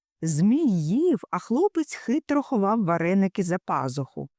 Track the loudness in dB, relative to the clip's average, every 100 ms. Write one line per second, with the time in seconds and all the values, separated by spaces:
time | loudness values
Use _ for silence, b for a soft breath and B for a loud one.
0 | _ _ -2 2 4 4 2 2 0 2
1 | 2 0 -2 -8 -2 0 0 0 -4 -6
2 | -4 -4 0 -2 0 0 0 0 0 0
3 | 2 2 2 0 -2 -4 -2 -4 -2 -4
4 | -8 -10 -14